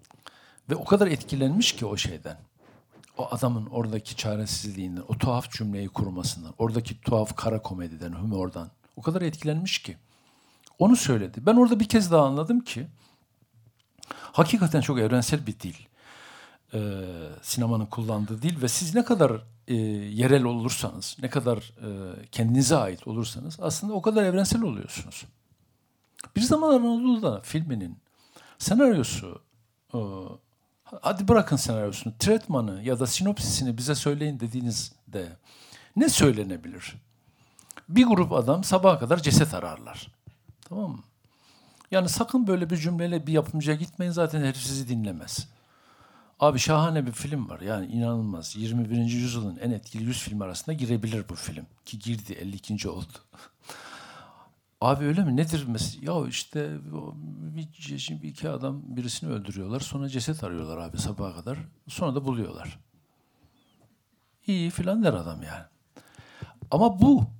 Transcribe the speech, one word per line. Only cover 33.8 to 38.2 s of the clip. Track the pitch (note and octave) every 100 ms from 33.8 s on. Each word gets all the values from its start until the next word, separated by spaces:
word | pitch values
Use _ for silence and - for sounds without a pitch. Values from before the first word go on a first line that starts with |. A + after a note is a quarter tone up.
| B2
söyleyin," | D3 D3 D3 D3+ C#3
dediğinizde | A#2 B2 A#2+ A2 - - _ G2+ F2 E2+ _ - - - - -
ne | D4
söylenebilir? | - D3 G#2+ G2 F2 E2 F2+ - - _ _ _ _ _ _ _ - -
Bir | F3+ B3
grup | G3+